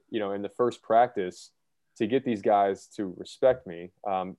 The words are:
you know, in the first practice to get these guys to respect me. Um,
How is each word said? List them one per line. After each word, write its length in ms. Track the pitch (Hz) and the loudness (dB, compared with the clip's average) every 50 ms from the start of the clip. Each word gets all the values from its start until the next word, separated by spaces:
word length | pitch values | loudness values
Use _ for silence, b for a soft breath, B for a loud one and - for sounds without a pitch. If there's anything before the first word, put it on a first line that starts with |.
| _ - | _ -8
you 100 | - 113 | -6 -4
know, 140 | 104 98 | -4 -4
in 100 | 101 101 | -4 -6
the 80 | 101 98 | -8 -6
first 320 | _ - 123 120 117 - | _ 0 0 0 -2 -4
practice 680 | _ - 110 113 123 123 - 104 92 90 90 - - - _ _ _ _ _ _ _ _ _ | _ 2 4 4 4 4 2 -4 -6 -6 -6 -12 -20 -20 _ _ _ _ _ _ _ _ _
to 100 | - 120 | -4 -2
get 200 | 101 123 135 135 | 0 0 0 0
these 160 | 127 117 98 | -2 -4 -2
guys 460 | 98 113 104 101 101 98 98 92 - - | 2 2 4 4 4 2 0 -4 -8 -16
to 260 | - - 104 92 85 | -10 -8 -8 -8 -8
respect 500 | - 90 - - - 135 127 123 127 - | -12 -16 -14 -4 2 2 2 2 2 -2
me. 240 | 95 85 85 87 92 _ _ - | -14 -14 -12 -14 -16 _ _ -6
Um, 300 | 104 95 92 92 92 92 | -4 -4 -4 -4 -6 -8